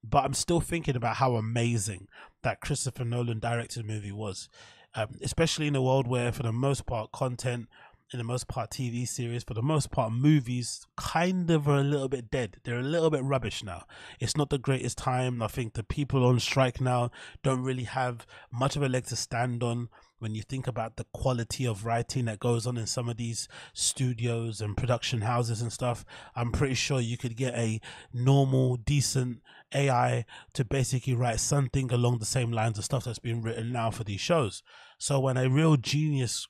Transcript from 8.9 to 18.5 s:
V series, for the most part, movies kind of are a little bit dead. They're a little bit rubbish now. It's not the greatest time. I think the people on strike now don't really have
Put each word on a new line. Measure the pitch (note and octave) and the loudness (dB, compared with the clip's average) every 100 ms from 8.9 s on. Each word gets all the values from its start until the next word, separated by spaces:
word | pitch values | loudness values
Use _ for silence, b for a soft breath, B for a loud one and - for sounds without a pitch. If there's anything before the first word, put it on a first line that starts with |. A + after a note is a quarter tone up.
V | A#2+ | -2
series, | B2 - A#2+ A#2+ | -4 -4 -4 -6
for | - | -6
the | A2 | -2
most | B2+ D#3 - | 2 2 2
part, | - A2 | -2 0
movies | A#2 D3 D3+ A#2+ B2 A#2+ - - - | 4 6 6 4 -4 -4 -10 -14 -10
kind | - E3 F3+ F#3 E3 | -2 0 2 2 2
of | D#3+ D3 | 2 4
are | C#3+ | 4
a | |
little | C#3 D3 C3+ | 4 2 0
bit | C3 A2+ | -4 -2
dead. | C#3 A2+ - | -2 -2 -6
They're | - A#2+ | -6 -2
a | |
little | C3+ E3 D#3+ | 0 2 4
bit | D#3 | 2
rubbish | C3+ C3+ A2 - | 0 0 -2 -6
now. | G#2+ F2 - B B B | -8 -12 -14 B B B
It's | A#2+ D3+ | -4 0
not | C#3+ | 0
the | C#3 | 0
greatest | B2 C3 B2 - | 0 0 0 -4
time. | - B2+ B2+ B2 | -2 0 0 0
I | A2 | -2
think | - A2+ | -2 -6
the | - | -6
people | G#2+ - C#3 C#3 | -6 -4 2 4
on | B2 B2 | 6 6
strike | - C3+ C3 - | 4 2 2 2
now | B2+ B2 A#2+ B B B | 0 0 0 B B B
don't | C#3 C3 | 0 0
really | B2+ B2+ | 0 -4
have | A#2+ - B2+ A#2+ - B B | -4 -2 -2 -4 -14 B B